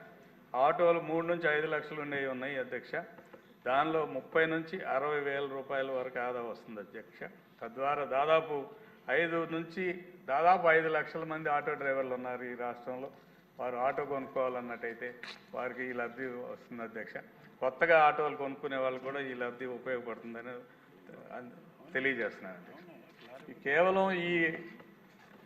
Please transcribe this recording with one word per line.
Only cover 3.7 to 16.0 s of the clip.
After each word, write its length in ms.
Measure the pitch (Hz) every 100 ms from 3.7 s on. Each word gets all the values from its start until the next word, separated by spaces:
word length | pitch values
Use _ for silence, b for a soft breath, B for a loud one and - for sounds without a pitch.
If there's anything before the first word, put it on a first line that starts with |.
| 131 156 160 147
ముప్పై 400 | 135 - 165 160
నుంచి 380 | 160 160 190
అరవై 360 | - 131 147 147
వేల 260 | 143 139 143
రూపాయల 440 | 135 127 139 135
వరకు 280 | 131 127 127
ఆదా 220 | 123 123
వస్తుంది 400 | 117 101 - 110
అధ్యక్ష. 500 | 98 110 107 - 170 - - -
తద్వారా 420 | 117 117 135 147
దాదాపు 600 | 139 127 151 160 160 147 139 - B B -
ఐదు 380 | 135 170 165 160
నుంచి 540 | 165 165 196 185 175 - -
దాదాపు 440 | - 135 170 185 170
ఐదు 200 | 160 160
లక్షల 360 | 156 151 170
మంది 240 | 160 160 156
ఆటో 260 | 147 143
డ్రైవర్లు 400 | 147 139 135 131
ఉన్నారు 300 | 127 127 123
ఈ 100 | 123
రాష్ట్రంలో. 560 | 120 123 120 - 127 135 - B B B -
వారు 180 | 123 120
ఆటో 280 | 131 139
కొనుక్కోవాలన్నట్టయితే 1080 | 143 139 131 139 127 127 120 117 117 117 123 123 - - -
వారికి 300 | 123 123 120
ఈ 80 | 127
లబ్ధి 340 | 123